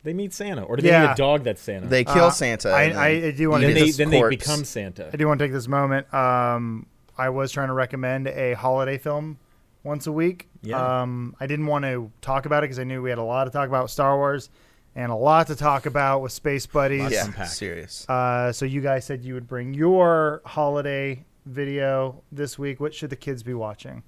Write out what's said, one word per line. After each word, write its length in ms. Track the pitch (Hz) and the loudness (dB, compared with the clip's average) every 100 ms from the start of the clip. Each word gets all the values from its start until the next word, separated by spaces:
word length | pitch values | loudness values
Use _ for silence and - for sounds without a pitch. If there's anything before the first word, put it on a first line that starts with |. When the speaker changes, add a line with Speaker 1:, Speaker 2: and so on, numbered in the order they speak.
Speaker 1:
They 80 | 151 | -6
meet 180 | 180 202 | -6 -6
Santa, 280 | - 202 151 | -6 -6 -6
or 120 | 95 123 | -4 2
do 60 | |
they 60 | 170 | 6
meet 40 | |
Speaker 2:
Yeah. 180 | 165 151 | 8 6
Speaker 1:
a 40 | 135 | 4
dog 280 | 139 147 | 2 2
that's 180 | 120 101 | 0 -4
Santa? 240 | - 98 92 | -6 -8 2
Speaker 3:
They 160 | 127 | 2
kill 200 | 123 147 170 | 4 6 6
Speaker 2:
Uh, 40 | |
Speaker 3:
Santa, 400 | - 123 110 104 | 4 -2 -2 2
Speaker 2:
I, 120 | 95 | 4
Speaker 3:
and 140 | 156 151 | 4 2
Speaker 2:
I, 220 | 147 160 | 2 2
Speaker 3:
then 80 | 165 | -2
Speaker 2:
I 20 | |
do 180 | 139 160 | 0 2
wanna 160 | 151 143 | 4 6
Speaker 1:
Then 80 | |
Speaker 2:
take 60 | 160 | 6
Speaker 1:
they, 40 | 156 | 4
Speaker 2:
this 80 | 143 | 4
Speaker 1:
then 120 | 151 | 2
they 80 | 147 | 4
Speaker 3:
corpse. 180 | 117 131 | 4 2
Speaker 1:
become 280 | 147 151 | -2 -2
Santa. 460 | 139 117 98 90 80 | -2 -8 -8 -10 -10
Speaker 2:
I 40 | 147 | -2
do 120 | 151 | 2
wanna 100 | 143 | 2
take 140 | 143 | 0
this 160 | 131 120 | -2 -2
moment. 440 | 139 139 135 135 | 0 0 -2 -2
Um, 760 | 139 127 123 123 120 117 113 - _ _ - | 0 2 2 2 0 -4 -8 -12 _ _ -4
I 120 | 131 | -2
was 240 | 131 135 | -2 -4
trying 160 | 147 135 | -4 -4
to 60 | |
recommend 520 | 131 127 135 127 135 135 | -2 -2 -2 -4 -2 -4
a 280 | - 127 | -2 -2
holiday 440 | 113 127 131 135 135 | 0 0 0 0 -4
film 400 | 156 147 156 147 _ _ _ _ | -4 -6 -6 -14 _ _ _ _
once 220 | 147 147 160 | -8 -6 -4
a 40 | |
week. 360 | 151 170 180 - - | 0 0 -2 -18 -16
Speaker 1:
Yeah. 400 | 107 131 127 127 | -6 -2 0 0
Speaker 2:
Um, 340 | 123 123 120 - | -2 -6 -8 -8
I 80 | 135 | -6
didn't 200 | 147 151 | -4 -2
want 180 | 147 | -2
to 260 | 139 123 110 _ | -2 -6 -8 _
talk 260 | - 135 143 | -4 -4 0
about 180 | 151 | 0
it 40 | 151 | 0
'cause 100 | 127 | -4
I 60 | |
knew 160 | 127 131 | -6 -6
we 80 | 127 | -4
had 80 | 117 | -4
a 40 | |
lot 220 | 117 127 | -2 -2
to 60 | 131 | -2
talk 180 | 143 139 | -2 0
about 160 | 131 | 0
with 60 | 127 | -2
Star 240 | - 139 139 | 0 2 4
Wars 340 | 143 139 - _ _ _ _ 127 | 2 -2 -8 _ _ _ _ -8
and 160 | 120 | -6
a 20 | |
lot 320 | 113 139 160 156 | 2 6 6 4
to 80 | 139 | 0
talk 300 | 147 139 143 | 2 2 0
about 340 | 135 135 135 | 0 2 0
with 120 | 131 | -2
Space 340 | - 151 139 - | -4 -2 -2 -2
Buddies. 340 | 151 139 139 | 0 2 0
Speaker 1:
Lots 100 | 135 | 0
to 40 | 107 | 0
Speaker 3:
Yeah, 60 | 101 | -2
Speaker 1:
unpack. 220 | 98 85 | -4 -8
Speaker 3:
serious. 600 | - 98 85 82 - - | -6 -8 -8 -12 -14 -4
Speaker 2:
Uh, 420 | 127 123 123 123 | 0 0 0 -2
so 120 | 120 | -2
you 160 | 135 139 | -4 -2
guys 240 | 139 135 | 0 -2
said 180 | 127 135 | -2 -10
you 120 | 127 | -8
would 120 | 127 120 | -10 -8
bring 240 | 127 123 | -8 -8
your 680 | 139 165 185 175 160 156 151 - | 2 4 6 6 6 2 0 -8
holiday 800 | - 147 147 143 139 139 131 - _ 135 | -2 0 0 -2 -4 -4 -8 -14 _ -12
video 760 | 131 139 139 135 135 135 131 _ | -6 -4 -2 0 0 -2 -8 _
this 260 | 143 143 - | -8 -8 -6
week. 220 | 143 135 | -8 -6
What 120 | 147 | -8
should 160 | 151 151 | -6 -10
the 60 | 135 | -8
kids 260 | - 127 | -8 -8
be 120 | 117 | -8
watching? 480 | 120 110 101 127 123 | -6 -8 -10 -16 -18